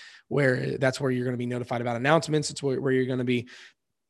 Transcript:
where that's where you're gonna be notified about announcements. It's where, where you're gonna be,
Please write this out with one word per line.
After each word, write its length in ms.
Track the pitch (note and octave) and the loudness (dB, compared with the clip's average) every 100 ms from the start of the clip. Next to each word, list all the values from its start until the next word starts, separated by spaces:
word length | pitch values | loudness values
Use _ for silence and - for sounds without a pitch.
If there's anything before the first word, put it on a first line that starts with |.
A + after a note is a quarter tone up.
| - - - | -20 -20 -4
where 500 | C#3+ C3+ B2+ C3+ - | 2 2 2 -2 0
that's 220 | C3 - | 0 0
where 100 | C#3 | -2
you're 140 | B2+ | -2
gonna 140 | B2+ B2 | -2 -4
be 80 | B2 | -4
notified 340 | B2 A#2 A#2+ | -4 -4 -4
about 160 | A#2+ A#2 | -2 0
announcements. 540 | C3+ D#3+ D3+ D3 C#3+ | 4 4 4 0 -2
It's 120 | C#3+ | -4
where, 200 | C#3 B2+ | -4 -2
where 100 | C3+ | 2
you're 140 | C3 B2+ | 2 2
gonna 180 | B2+ | 0
be, 240 | B2+ B2 B2 - - _ _ _ _ | 0 0 -2 -12 -20 _ _ _ _